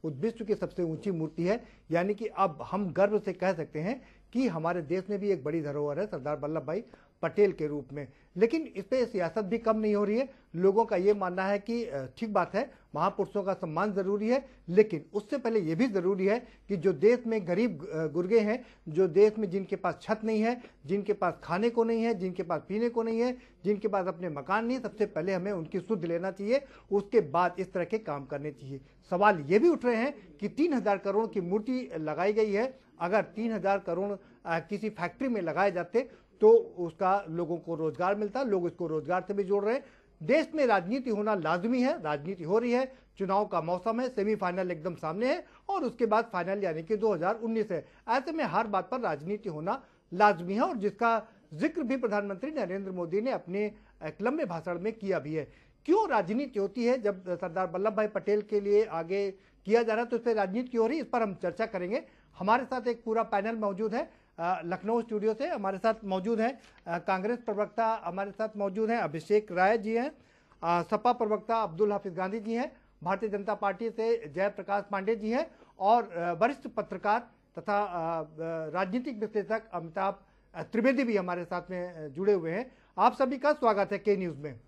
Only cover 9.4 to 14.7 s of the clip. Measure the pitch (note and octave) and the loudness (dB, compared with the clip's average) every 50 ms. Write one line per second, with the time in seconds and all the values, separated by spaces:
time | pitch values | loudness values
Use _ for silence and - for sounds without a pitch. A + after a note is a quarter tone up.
9.4 | G#3 F#3 A3+ A3+ A3+ A3 A3 A3 G#3+ G#3+ G#3 G3+ G#3 G3 G#3 A#3 C#4 C4 - - | -2 -2 -2 0 2 2 2 2 2 2 2 2 2 2 2 0 0 -2 -6 -20
10.4 | - _ - D#3+ F3+ G3 F#3+ G#3+ A3+ A3 G#3+ F3+ F3+ G3+ G#3 G3+ G3 F3+ F3+ F#3 | -20 _ -4 4 4 4 6 6 4 4 2 2 4 4 4 4 0 -2 -2 -2
11.4 | F#3+ F#3+ G3+ G3+ G3+ - A#3 A#3+ A#3 - C#3 C#3 C3 B2+ - - A#3 A3 G#3 F#3+ | 0 0 0 -2 -2 -2 -4 -4 -4 -4 -6 -6 -8 -8 -8 -8 -6 0 2 2
12.4 | F3 E3+ - G3 C4+ - - - _ _ - C#3+ E3 G3 G3 - G3 - - G#3 | 2 2 0 -2 -2 -2 -8 -20 _ _ -4 0 0 0 0 0 -4 -2 -2 -2
13.4 | F#3+ F#3+ F#3+ - - E3 D3+ E3 G3 G#3+ G3 G3 F#3+ F#3+ G3+ G#3 G#3+ A3 A#3+ C#4 | -2 -2 -4 -4 -4 -4 -2 0 0 0 0 -2 0 0 -2 0 2 2 2 0
14.4 | C4 - - - - - | 0 -4 -20 -20 -8 2